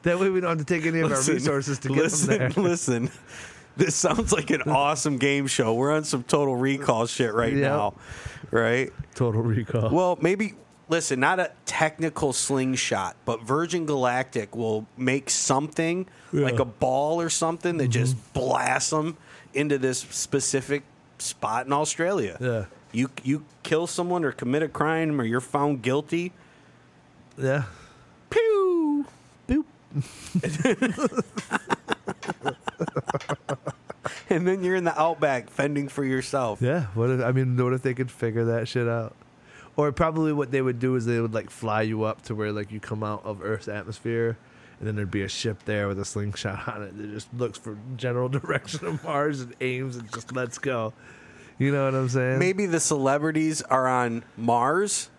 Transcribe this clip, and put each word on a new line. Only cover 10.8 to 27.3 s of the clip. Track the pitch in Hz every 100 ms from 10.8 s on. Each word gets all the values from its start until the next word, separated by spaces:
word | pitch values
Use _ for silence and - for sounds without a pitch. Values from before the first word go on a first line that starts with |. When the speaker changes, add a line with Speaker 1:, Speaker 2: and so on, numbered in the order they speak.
| -
Speaker 2:
listen, | 165 160 127
not | 139 185
a | 165 - -
technical | - 156 151 160 - 147
slingshot, | 123 - 139 131 127 - 104 92 - -
but | 113
Virgin | 117 139 165 175 156
Galactic | 143 127 123 131 123 104 113
will | 113 110 110 -
make | 127 135 135
something, | - - 135 151 - 165 175 185 - -
Speaker 1:
Yeah. | 151 135
Speaker 2:
like | 120
a | 123
ball | 107 131 131 147 170
or | 165
something, | - 165 165 175 170
that | 131
just | 120 127 127
Speaker 1:
Mm-hmm. | - -
Speaker 2:
blasts | 127 127 123 131 -
'em | 156 156 160 - - - 135
into | 147 143
this | 131 127 -
specific | - - 143 - 135 131 143 - - - -
spot | - - 131 113 131
in |
Australia. | 143 151 - 170 196 104 82
Speaker 1:
Yeah. | 127 113 95 - -
Speaker 2:
You, | 113 135 -
you | 131 151 147 -
kill | - 160 170
someone | - 175 180
or | 147
commit | - 127 143
a | 156
crime | - 151 160 160 147
or |
you're | 113 123
found | - 143 147 139
guilty. | 113 135 147 170 175 - - - - - - - - - -